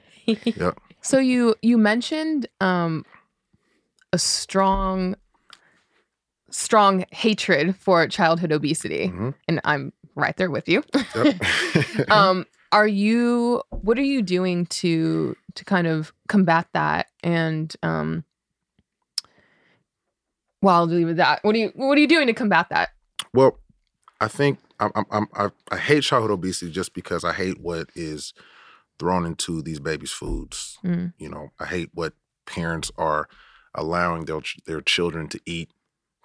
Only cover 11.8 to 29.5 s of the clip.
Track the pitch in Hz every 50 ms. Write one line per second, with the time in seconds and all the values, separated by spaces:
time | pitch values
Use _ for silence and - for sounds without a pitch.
11.8 | 139 - - 220 131 - 208 214 196 190 185 185 - - _ _ _ _ - 208
12.8 | 214 214 208 196 202 214 226 240 240 240 240 240 233 240 240 - - - - -
13.8 | - 202 240 254 277 277 277 262 208 175 180 180 185 185 180 175 175 - - -
14.8 | - 175 165 160 160 160 160 160 160 127 - - _ - - - - - 202 180
15.8 | 170 165 160 156 156 - - _ _ - - 208 190 170 165 165 170 - _ 165
16.8 | 151 151 156 - - - _ _ - 175 170 165 165 160 160 156 156 156 - -
17.8 | - 165 160 160 156 160 160 165 156 - _ _ _ _ _ _ _ _ _ _
18.8 | _ _ _ _ _ _ _ - - _ _ _ _ _ _ _ _ _ _ _
19.8 | _ _ _ _ _ _ _ _ _ _ _ _ _ _ _ _ - 196 180 170
20.8 | 170 165 170 175 170 165 170 160 170 135 147 - - 208 214 226 220 - - -
21.8 | 262 269 285 285 302 254 320 330 294 240 226 - 254 208 190 165 175 - - -
22.8 | 87 - - _ _ _ _ - - - - 123 135 131 - - - _ _ _
23.8 | _ _ _ _ _ - _ _ - 110 - - 143 143 139 - _ _ _ _
24.8 | 107 104 - 110 101 - - 107 104 - - - 101 98 - _ _ - 104 98
25.8 | - - 147 151 135 - 147 127 113 107 104 92 85 92 90 - - 85 76 92
26.8 | 90 - - 90 - - 90 85 85 87 80 90 92 92 87 - - 85 85 82
27.8 | 80 - _ 87 85 78 76 73 - - - _ - - _ - - - - _
28.8 | _ _ _ _ 80 87 92 90 85 82 82 - - -